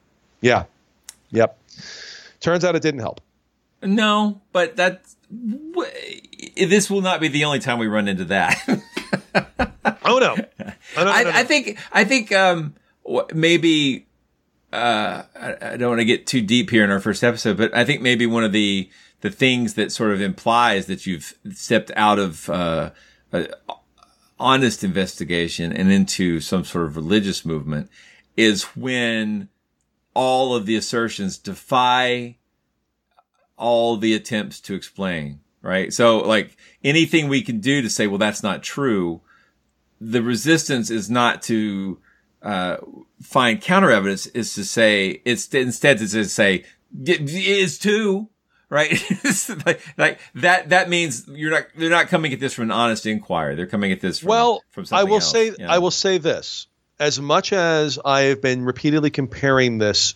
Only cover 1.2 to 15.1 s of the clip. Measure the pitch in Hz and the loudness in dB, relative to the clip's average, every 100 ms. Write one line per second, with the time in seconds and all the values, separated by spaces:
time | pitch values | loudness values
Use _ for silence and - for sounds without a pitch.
1.2 | _ 110 113 - _ - - - - - | _ 0 0 0 _ -20 -20 -18 -18 -20
2.2 | - _ 165 175 175 165 151 139 104 - | -20 _ -2 0 2 0 -2 -4 -6 -10
3.2 | - _ _ _ _ _ 196 214 214 208 | -18 _ _ _ _ _ -2 2 2 2
4.2 | 208 196 _ 185 165 175 180 185 _ _ | 0 -4 _ -2 0 2 0 0 _ _
5.2 | _ 226 233 269 311 349 - - - - | _ -10 -8 -8 -6 -6 -6 -8 -14 -14
6.2 | - - - - 147 202 196 196 185 165 | -18 -18 -10 -2 4 4 4 0 0 0
7.2 | 156 143 151 135 - 120 110 107 101 95 | 0 0 0 0 0 0 0 0 0 0
8.2 | 87 98 82 - - 233 - - - - | 0 2 2 0 0 -2 -4 -14 -6 -8
9.2 | - 214 - - 240 - - - 190 254 | -4 -4 -2 -4 -6 -4 -4 -2 2 4
10.2 | 196 113 - - - - - 156 190 208 | 2 0 -6 -12 -18 -18 -8 0 2 2
11.2 | 240 220 254 294 208 202 - 196 208 262 | 2 2 2 0 0 -8 -2 2 4 2
12.2 | 220 196 190 170 151 - _ _ - 120 | 2 4 4 2 -2 -12 _ _ -4 -2
13.2 | - 160 165 170 165 156 143 123 - _ | -2 2 4 4 4 2 2 -2 -8 _
14.2 | _ _ _ _ _ 110 120 107 104 | _ _ _ _ _ -2 0 0 -2